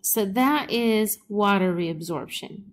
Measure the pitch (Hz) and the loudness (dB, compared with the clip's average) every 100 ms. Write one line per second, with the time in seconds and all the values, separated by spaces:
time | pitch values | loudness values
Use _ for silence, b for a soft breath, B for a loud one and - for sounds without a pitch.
0 | - - 202 196 262 294 - 233 233 220 | -2 -2 -2 2 2 2 0 0 2 2
1 | 214 - _ 208 202 202 185 175 170 160 | 2 -2 _ 0 2 4 2 0 -2 -4
2 | 165 160 180 - - - 202 | -6 -6 -6 -10 -12 -16 -18